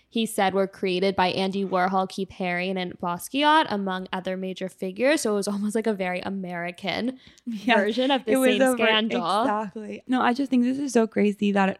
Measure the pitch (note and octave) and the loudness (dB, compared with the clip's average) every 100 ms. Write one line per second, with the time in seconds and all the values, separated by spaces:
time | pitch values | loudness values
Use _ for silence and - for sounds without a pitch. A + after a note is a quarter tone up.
0 | _ A3+ A3 - F#3+ F#3+ F#3+ - F#3+ F3+ | _ -2 -2 0 2 2 0 -2 0 2
1 | F#3+ F#3+ F#3 - F#3+ G3 F#3+ F#3+ F#3 F#3+ | 2 4 2 2 -2 -2 0 2 2 2
2 | F#3+ - F#3+ - F#3 F3 F#3 F#3 F3+ - | -2 -4 -8 -6 -4 -2 -2 -4 -6 -6
3 | F3+ F3 - C4+ D4 D#4 - G3+ G3 F#3 | -6 -6 -6 0 4 4 2 -2 -4 -4
4 | F#3 F#3 F#3 F#3 F#3+ F#3 F#3+ - F#3+ F#3+ | -6 -6 -4 -6 -6 -6 -8 -6 -8 0
5 | B3+ D#4+ A3+ G#3 G3+ G3+ G#3 A3+ A3 G3 | 2 2 0 0 -2 -2 -2 -2 -2 -2
6 | F#3 F3+ - G3 F3+ F3 F3 F3+ F#3+ E3 | -2 -4 -6 -6 -6 -6 -8 -8 -6 -4
7 | A#3 C4 - - - A3 B3+ A3+ G#3 A3 | -4 -6 -12 -16 -10 -6 2 2 2 0
8 | C4 C4+ - C4 C4 B3+ C4 B3 A3 A3 | 0 0 2 2 4 4 2 2 2 2
9 | A3 A#3+ E3+ G3 C4 G#3 G#3+ A3 G#3 G#3 | 0 -2 0 0 0 -2 -4 -10 -12 -10
10 | - B3+ A#3 A#3+ C#4 B3+ A#3+ C4+ C#4+ A#3 | -4 0 2 0 2 2 2 0 0 2
11 | A3+ - G#3 G3 G3+ G3+ F#3+ | 2 2 0 2 2 2 2